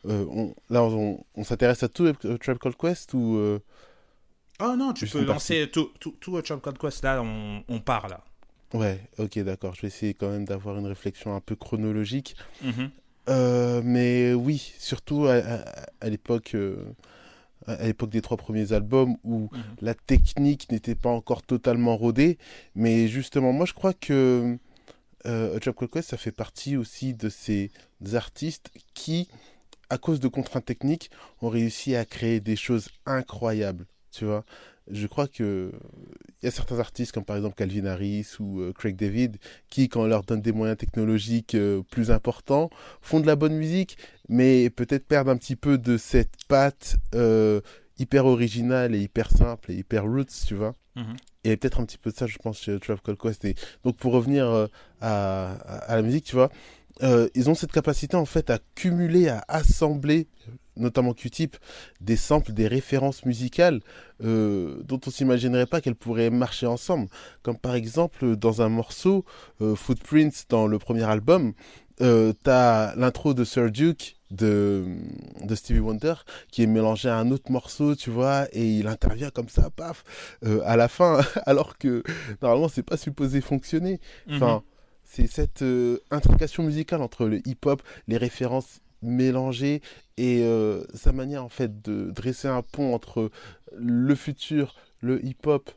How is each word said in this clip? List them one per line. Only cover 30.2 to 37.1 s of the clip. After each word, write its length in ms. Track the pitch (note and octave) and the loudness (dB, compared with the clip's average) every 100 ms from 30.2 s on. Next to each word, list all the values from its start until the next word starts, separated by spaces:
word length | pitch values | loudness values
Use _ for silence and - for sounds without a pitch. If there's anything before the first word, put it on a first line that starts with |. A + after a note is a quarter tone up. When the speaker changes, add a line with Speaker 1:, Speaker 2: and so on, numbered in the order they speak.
| B2+ | 0
Speaker 1:
contraintes 380 | C#3 B2+ C3 - | -2 -6 -8 -6
techniques, 460 | A#2+ C3+ D#3+ - - - _ | -6 -2 -4 -6 -20 -20 _
ont 80 | A#2 | -4
réussi 460 | A2+ A2+ - - B2 | 0 -2 -4 -4 -4
à 100 | A2 | -4
créer 340 | - A#2 A2+ | -4 -2 -2
des 160 | G#2 G#2+ | -2 -4
choses 340 | - A#2 - - - | -2 -4 -4 -14 -6
incroyables, 800 | C3 B2+ G#2 A#2 G#2+ G2+ F2+ F2+ _ _ | -6 -6 -6 -4 -2 -4 -6 -14 _ _
tu 140 | - G#2+ | -8 -4
vois. 180 | G#2 - - - _ - | -4 -6 -20 -20 _ -14
Je 160 | G#2 G#2 | -8 -6
crois 220 | - C#3+ | -4 -4
que 420 | - G#2+ F#2+ F#2 - - - - - - _ | -2 -4 -2 -6 -12 -20 -20 -20 -20 -20 _
il 40 | B2 | -6
y 40 | |
a 20 | |
certains 260 | - - A#2+ | -4 -4 -2
artistes, 340 | A2+ - B2 | -4 -6 -6